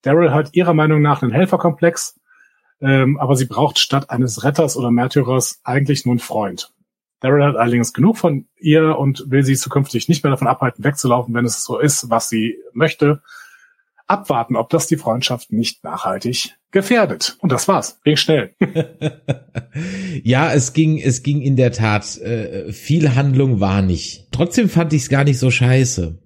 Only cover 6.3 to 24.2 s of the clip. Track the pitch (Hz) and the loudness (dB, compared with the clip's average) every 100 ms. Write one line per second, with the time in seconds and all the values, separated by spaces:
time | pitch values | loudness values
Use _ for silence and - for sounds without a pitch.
6.3 | 107 101 90 - _ _ _ _ _ 131 | -6 -6 -8 -16 _ _ _ _ _ 2
7.3 | 143 143 120 120 120 117 - 170 220 175 | 4 2 2 0 2 -2 2 2 4 0
8.3 | 143 - _ 160 156 156 156 139 135 143 | -2 -8 _ 2 4 4 2 0 -2 0
9.3 | 135 135 135 - 143 139 120 - 165 143 | 0 2 0 0 -2 0 -4 0 0 0
10.3 | 131 123 123 127 - 131 143 127 127 123 | 0 0 0 -2 -2 -4 -2 0 0 0
11.3 | 113 120 - - 120 147 - 120 113 - | -2 -2 -4 -8 -2 0 0 -2 -4 -2
12.3 | 113 110 - - 117 156 - 147 147 _ | -2 -4 -6 -12 -2 -2 2 0 0 _
13.3 | - - - _ _ _ _ _ 202 202 | -20 -20 -20 _ _ _ _ _ -6 -2
14.3 | 131 117 113 113 - - 151 - 117 - | -4 -2 -4 0 -2 -2 -4 -2 -4 -4
15.3 | 123 - 107 113 - - 78 113 101 120 | -6 -6 -4 -4 -6 -12 -8 -6 -4 -4
16.3 | 123 - _ _ 196 196 240 185 95 - | -6 -8 _ _ -4 0 0 0 -2 -8
17.3 | - 175 127 - 180 - - - 151 - | -4 -2 0 0 -2 -2 -4 0 0 2
18.3 | 156 104 _ - 160 - - 156 - - | 0 0 _ -4 -2 -6 -6 -8 -8 -6
19.3 | 135 _ - - 143 180 190 190 156 110 | -6 _ -14 -12 -12 -10 -8 -8 -6 0
20.3 | 127 160 143 127 - 156 156 131 123 139 | 2 2 2 0 0 2 2 -2 -2 -2
21.3 | 147 135 131 123 120 110 107 - - - | -2 0 2 2 2 0 0 -4 -12 -8
22.3 | 113 104 98 90 101 - 165 151 127 139 | -6 -6 -8 -10 -14 -2 2 2 2 2
23.3 | 131 135 110 98 98 95 85 - - | 2 2 2 2 2 0 -2 -6 -16